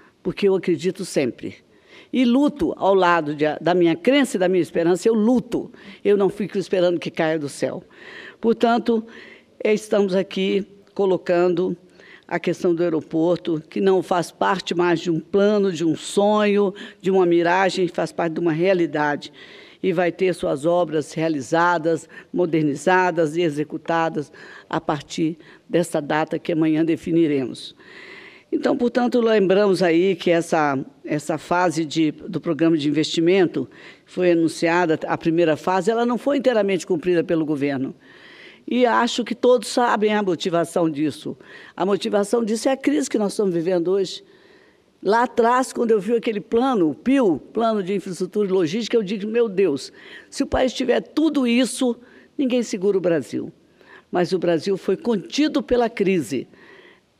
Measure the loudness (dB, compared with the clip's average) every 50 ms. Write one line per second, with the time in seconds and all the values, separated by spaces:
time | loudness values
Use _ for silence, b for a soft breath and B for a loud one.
0 | b b b _ -8 -8 -4 0 2 2 2 2 0 -2 -2 -2 -2 -4 -6 -6
1 | -8 -4 -2 -2 -2 -2 -4 -6 -12 -14 -14 -16 _ B B B B B B B
2 | B B 0 2 2 4 4 4 2 2 0 0 -2 -2 -2 0 2 2 4 4
3 | 4 4 4 2 0 -2 -2 0 0 0 0 0 0 0 2 4 4 2 2 2
4 | 2 2 4 4 2 0 0 0 0 2 2 2 0 0 -2 0 2 2 0 2
5 | 2 2 2 4 4 4 2 2 0 -2 -4 -6 -6 -8 B B B B B B
6 | 0 2 2 4 2 0 0 -2 -6 -4 -4 -6 -4 -2 0 2 2 2 0 -2
7 | -4 -6 -4 -2 -2 0 -2 -2 -4 -8 -6 -4 -4 -4 -4 -8 -12 B B B
8 | B B B B B B B B -2 0 0 2 2 2 2 2 0 0 0 -2
9 | -2 B B B B B B B B B _ -4 -2 0 0 0 0 0 0 2
10 | 2 2 0 0 -2 -2 -4 -2 -2 0 0 -2 -2 -6 -12 -20 _ _ _ -2
11 | 0 0 0 0 0 0 2 2 2 2 2 0 -2 -2 -4 -8 -12 B B B
12 | B B B B B -8 -6 -4 -2 -4 -2 0 0 0 2 2 0 0 0 -2
13 | -4 -4 -2 0 2 2 0 0 -2 -4 -4 -4 -6 -6 -4 0 2 2 2 2
14 | 0 0 -2 -2 -2 -4 -4 -2 0 0 0 -2 -4 -4 -2 0 2 2 2 0
15 | 0 -2 -2 -2 -4 -2 0 2 4 4 4 2 2 0 0 0 0 0 -2 -2
16 | -6 -4 0 2 2 4 4 2 2 2 2 2 2 0 -2 B B B B B
17 | -2 0 2 4 4 4 4 4 4 2 2 2 2 2 2 0 -2 -2 -2 -4
18 | -4 -4 -4 -4 -4 -4 -2 -2 -2 0 0 2 2 2 2 2 0 0 0 -2
19 | -2 -2 -2 -4 -8 -12 B B B B B B B B B B -4 -2 0 0
20 | 0 0 0 0 -2 -2 0 -2 -2 -4 -4 -2 0 0 2 2 0 0 -2 -4
21 | -4 -4 -6 -4 -2 -2 -2 -4 -4 -2 0 2 2 2 2 0 0 -2 -2 -2
22 | -4 B B B B B -4 -2 0 0 0 0 0 0 -2 -2 0 2 2 2
23 | 2 0 0 0 -2 0 0 -2 -2 -2 -2 -4 -6 -6 -8 -8 -6 -4 -2 0
24 | -2 -2 -2 -6 -8 -8 B B B B B B B B -6 -4 -2 -2 -4 -4
25 | -6 -8 -4 -4 -2 -2 -4 B B B B B B -2 0 0 0 0 -2 -4
26 | -2 -2 -2 -2 -2 -2 -4 -6 -4 -2 0 0 2 2 2 2 2 0 -2 -2
27 | -2 0 2 2 2 2 2 0 -2 -4 -8 -12 -14 -18 B B B B B B
28 | B B B B B B B B B B -4 -2 0 0 0 0 0 0 0 0
29 | 0 2 2 2 2 4 4 4 4 4 4 4 4 4 2 2 2 4 4 4
30 | 4 2 0 0 0 2 2 2 2 0 0 2 2 2 0 -2 -4 -8 -14 _
31 | -8 -6 -4 -4 -2 -4 -6 -6 -4 -2 0 2 2 0 0 -2 -4 -2 -2 0
32 | 0 0 -2 -4 -10 -8 -8 -6 -4 -4 -2 0 2 2 2 2 0 0 0 0
33 | -2 -2 0 0 2 4 4 4 2 2 0 -4 -8 B B B B B B B
34 | B _ -6 0 2 2 2 2 2 0 0 -2 0 0 2 2 2 0 0 -2
35 | -2 -4 -6 -2 -2 0 2 2 2 2 2 0 0 -2 -2 0 0 0 0 0
36 | 0 -2 -2 -2 -2 -2 -2 0 2 2 2 2 2 2 0 -2 -2 -2 -4 -2
37 | 0 0 0 0 2 0 0 0 0 -2 -2 -2 -2 -2 -2 -4 -6 -6 -8 B
38 | B B B B B B B B B B B B B -4 0 2 2 4 4 2
39 | 2 0 0 -4 -4 -4 -4 2 4 4 4 4 2 -2 -2 0 2 2 2 2
40 | 2 2 2 0 0 0 -2 -2 -2 -2 0 0 0 0 0 0 0 0 0 0
41 | -2 -2 -4 -6 -10 -12 -12 B B B B B B B B -4 0 0 0 0
42 | 0 0 0 0 0 0 0 0 0 0 -2 -2 0 -2 -2 0 0 0 0 0
43 | 0 -2 -2 -2 -2 -2 -2 -2 -2 0 0 0 0 0 0 0 0 0 0 0
44 | -2 -4 -6 -12 b b b b b b b b b b b b b b b _
45 | -2 0 2 2 2 0 2 2 2 4 4 2 0 -2 -4 -2 0 2 2 0
46 | 2 0 -2 0 0 -2 -4 -4 -4 -2 0 0 2 2 2 2 2 0 0 -2
47 | 0 0 2 4 4 2 2 0 -4 -6 -4 -2 0 0 0 0 -2 -2 -4 -4
48 | -4 -6 -8 -6 -8 -4 -2 -2 0 2 2 0 0 0 -2 -4 -2 0 0 0
49 | 0 -2 -4 -6 -6 -4 -2 0 0 0 2 2 2 2 0 -2 -6 -12 B B
50 | B B B B B B -6 -6 -4 -2 0 0 0 0 -2 -2 -2 0 0 0
51 | -2 -4 -2 0 0 0 2 0 0 2 2 2 0 0 -2 -2 -2 -2 -2 B
52 | B B B B B B B -4 -2 0 0 -2 -2 -2 -4 -2 0 0 0 0
53 | 0 0 0 0 -2 -4 -8 -8 -8 -10 -14 _ B B B B B B B B
54 | B B -2 -2 0 0 -2 -2 0 0 0 0 0 -2 -4 -2 -2 -2 -4 -2
55 | -2 -2 -2 -2 -4 -4 -2 -2 0 0 0 -2 -2 0 0 0 0 0 -2 -2
56 | 0 0 0 0 -2 -2 -6 -6 -6 -8 B B B B B B B B B B
57 | B _ _